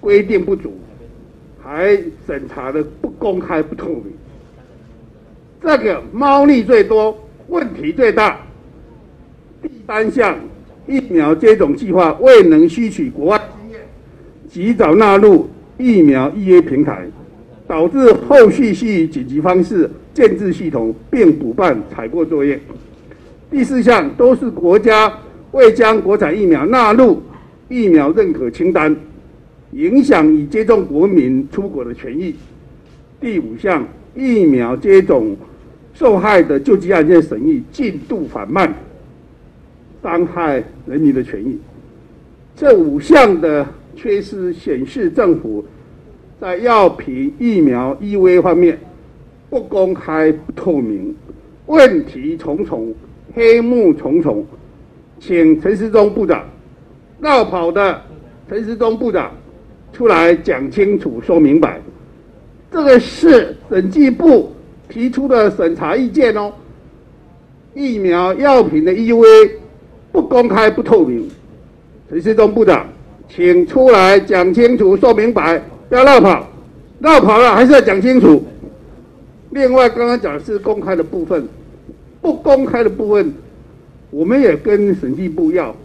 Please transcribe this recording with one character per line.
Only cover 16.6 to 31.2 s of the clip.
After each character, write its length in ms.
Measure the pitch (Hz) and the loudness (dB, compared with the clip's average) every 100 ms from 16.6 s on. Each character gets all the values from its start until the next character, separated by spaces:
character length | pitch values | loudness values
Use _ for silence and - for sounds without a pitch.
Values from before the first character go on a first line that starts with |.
平 200 | 160 135 | 2 -2
台， 240 | 143 98 90 - - - - - - | -4 -6 -14 -20 -20 -20 -20 -20 -10
导 200 | 160 170 | -4 -2
致 260 | 269 254 214 120 | 2 4 4 4
后 220 | 285 220 | 6 6
续 220 | - 240 | 4 -2
系 340 | 190 233 196 160 | -2 -2 -2 -2
紧 220 | 151 123 | -4 -8
急 120 | 139 | -4
方 220 | 156 185 | 0 0
式 260 | 170 202 151 - - | 0 -2 -4 -4 -18
建 220 | - 233 175 | 0 2 2
制 120 | 196 | -6
系 200 | 165 175 | -6 -6
统 240 | 143 113 110 - | -6 -6 -8 -8
并 280 | 254 190 143 | 2 2 2
补 140 | 135 | -4
办 260 | 123 185 120 101 | -2 -2 -2 -8
采 180 | - 113 | -14 -10
购 160 | 160 | -6
作 180 | 156 156 | -4 -2
业。 160 | 143 131 - 123 - - - - - - _ | -4 -4 -10 -20 -20 -20 -20 -20 -20 -20 _
第 120 | 285 | -4
四 200 | 240 262 | -2 0
项， 260 | 220 226 143 - | 2 0 0 0
都 180 | 247 | 2
是 140 | 247 247 | 2 -2
国 280 | 180 170 196 | -4 0 2
家 340 | 226 214 214 208 - - - | 2 2 0 -2 -20 -20 -10
未 180 | 269 240 | 4 4
将 280 | 220 226 220 | 4 0 0
国 160 | 185 202 | -2 -2
产 220 | 180 185 | -2 -2
疫 80 | 196 | 0
苗 180 | 151 151 | 0 0
纳 260 | 254 226 | 0 2
入 260 | 220 254 175 - - - _ _ | 4 4 2 -4 -20 -20 _ _
疫 180 | 254 214 | -4 2
苗 220 | 160 143 | 2 2
认 200 | 175 196 | 0 -2
可 180 | 156 127 | -2 -8
清 220 | - 175 | -4 -2
单， 220 | 170 151 151 - - - - _ _ _ | 0 -2 -4 -8 -20 -20 -20 _ _ _
影 300 | - 160 254 | -6 0 0
响 300 | 262 202 156 | 2 2 4
已 140 | 156 147 | 0 -2
接 180 | 214 | -4
种 200 | 208 220 | 0 0
国 220 | 185 139 190 | 0 -2 0
民 400 | 185 | 2